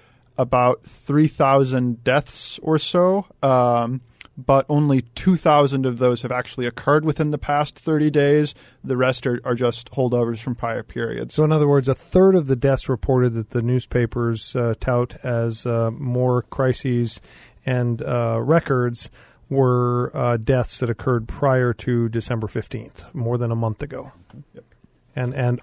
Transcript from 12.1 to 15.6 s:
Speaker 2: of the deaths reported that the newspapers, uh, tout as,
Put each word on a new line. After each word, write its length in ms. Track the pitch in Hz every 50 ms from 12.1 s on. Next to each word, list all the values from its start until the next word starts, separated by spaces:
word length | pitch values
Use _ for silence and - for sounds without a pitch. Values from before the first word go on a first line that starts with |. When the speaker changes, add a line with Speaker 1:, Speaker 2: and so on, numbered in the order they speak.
| - 180 190 190 190
Speaker 2:
of 140 | 175 147 135
the 80 | 135
deaths 340 | 120 139 135 135 - - -
reported 440 | 131 113 - - 131 127 123 123 113
that 160 | 113 107 -
the 100 | - 120
newspapers, 920 | 117 120 127 127 - - - 123 120 113 - 120 117 117 113 107 - - -
uh, 180 | 127 120 117 110 -
tout 360 | - 131 123 120 123 123 - -
as, 440 | - 123 120 117 117 117 110 110